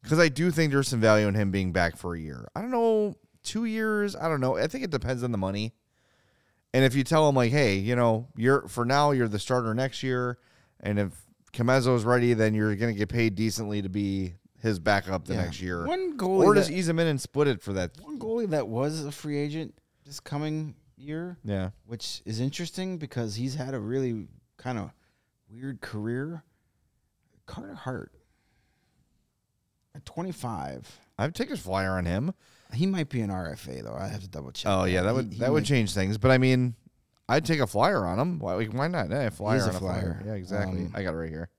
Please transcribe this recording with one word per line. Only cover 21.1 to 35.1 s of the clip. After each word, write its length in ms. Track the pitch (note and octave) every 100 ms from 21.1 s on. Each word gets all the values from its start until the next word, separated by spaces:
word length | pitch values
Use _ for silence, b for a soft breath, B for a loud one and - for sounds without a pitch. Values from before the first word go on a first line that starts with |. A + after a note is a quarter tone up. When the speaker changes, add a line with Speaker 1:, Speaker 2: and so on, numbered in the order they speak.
| D#3 F3+ F3
Speaker 1:
Yeah. 280 | - G2 F#2 - -
Speaker 2:
which 360 | A2+ - - -
is 140 | A2
interesting 580 | C3 D3 E3+ - F#3 F3+
because 360 | D3 - A2+ G#2
he's 200 | C3 C#3+
had 180 | C3
a 60 | C3
really 480 | G#2 C3 C3 A2+ F#2 - _ _
kinda 320 | B2+ A#2+ F#2 _ _ _ _ _ _
weird 320 | A2 C3+ B2
career. 640 | - G#2+ G#2+ B2 D3 E3 _ _ _ _ _ _ _ _ _ _ -
Carter 280 | - D4 C#4+
Hart 360 | - B2 - _ _ _ _ _ _ _ _ _ _ _ _ _ _ _ _ _ _
at 100 | D3
twenty-five. 960 | - - F#3 E3+ B2 G2+ C#2 C2 - - _ -
Speaker 1:
I'd 180 | B2 F3
take 160 | -
a 60 | B3
flyer 340 | F#2 F#2+ F#2+
on 140 | F#2 F2
him. 280 | F2+ D3 - b b b
Speaker 2:
He 140 | A#2 F#3
might 200 | F#3+ D3
be 120 | B2+
an 80 | G#2+
R 180 | F#2 E2+
F 160 | D2+ C2+
A, 140 | C2
though. 120 | A1 B1
I 120 | F#2+
have 140 | G#2
to 60 | F#2+
double 240 | D2+ C2+
check 180 | C2 G#2+
Speaker 1:
Oh, 140 | F#2+
Speaker 2:
that. 80 | F#2+
Speaker 1:
yeah, 120 | F2+
that 60 | F#2